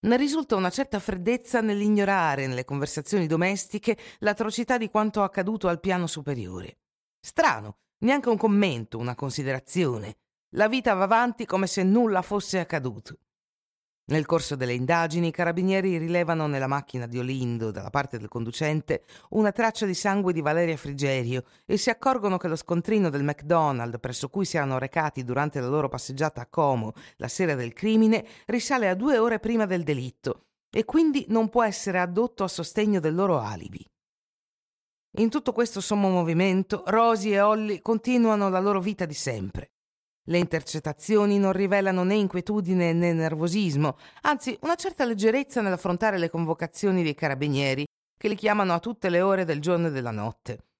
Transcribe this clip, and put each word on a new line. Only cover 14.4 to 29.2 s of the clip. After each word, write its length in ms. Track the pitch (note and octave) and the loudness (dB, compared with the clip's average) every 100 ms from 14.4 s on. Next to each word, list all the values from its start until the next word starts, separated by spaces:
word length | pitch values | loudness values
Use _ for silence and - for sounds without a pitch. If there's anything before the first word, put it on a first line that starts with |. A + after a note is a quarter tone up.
| - C#3 | 0 -4
delle 180 | B2+ | -2
indagini, 540 | B2 B2+ E3+ E3 D#3+ E3+ | -2 0 2 2 0 -2
i 20 | |
carabinieri 680 | D#3+ E3+ E3+ F#3 F#3+ F#3+ E3+ | 0 -2 0 2 2 2 -2
rilevano 520 | E3 F3 E3 E3 D3+ | 0 0 0 0 0
nella 180 | C#3 C3 | -2 -2
macchina 400 | C#3 C#3 B2+ A#2+ | -2 -4 -8 -6
di 140 | A#2+ | -6
Olindo, 500 | B2+ C3+ B2 A#2+ A2 | -4 -2 -2 -2 -4
dalla 180 | G2 F#2+ | -6 -6
parte 300 | C#3+ C3+ A#2 | -4 -4 -8
del 80 | G#2+ | -8
conducente, 800 | A#2+ A#2 - D#3 D#3 - D3 _ - - | -8 -6 -4 -2 -2 -2 -6 _ -20 -4
una 220 | A3 G#3+ | 0 2
traccia 340 | G3+ A3+ A3 G#3 | 2 -2 0 -4
di 80 | |
sangue 380 | F3+ G#3 G3 F#3 | -2 0 0 0
di 80 | E3 | 0
Valeria 360 | D3 D#3+ E3+ D#3 | 0 2 0 -2
Frigerio 680 | C#3+ C#3+ C#3 C3 A#2+ B2+ - _ | -6 -4 -2 0 -2 -4 -6 _
e 120 | - G#3 | -4 -2
si 120 | - | 0
accorgono 480 | - C4+ C4 G3+ F#3 | 0 0 0 0 0
che 120 | F3 | -2
lo 80 | D#3+ | -4
scontrino 540 | - E3+ E3+ G#3+ F3+ | -2 -2 2 2 2
del 120 | C#3+ | 2
McDonald's 800 | C#3+ D3 D3 E3+ D#3 C3 A#2 A2+ | -2 -4 0 2 2 0 -4 -6
presso 280 | C3 B2 C#3 | -8 -6 -6
cui 160 | G3 | -4
si 120 | F#3+ E3 | -2 0
erano 220 | C#3 C3 | 0 -2
recati 440 | C3 E3 D#3 - | -2 -2 -2 -4
durante 380 | B2 B2 D3 C#3+ | -4 -2 -2 -2
la 80 | B2 | -2
loro 200 | D3 C#3 | 0 0
passeggiata 520 | B2+ - C3+ D#3 - | -4 -8 -2 -2 -4
a 60 | B2 | -8
Como 480 | - D3 B2+ A2 - - _ | 0 2 2 -2 -10 -20 _
la 120 | B2 | -8
sera 260 | - F3+ | -2 0
del 180 | C#3 A#2+ | 0 -4
crimine 540 | - G#3 A3 A3 A3 - - - | -4 2 4 6 4 -2 -18 -4
risale 420 | A#3+ - C4+ G#3 | -4 0 0 2
a 80 | F#3 | 0
due 220 | C4 | 2
ore 200 | B3+ | 4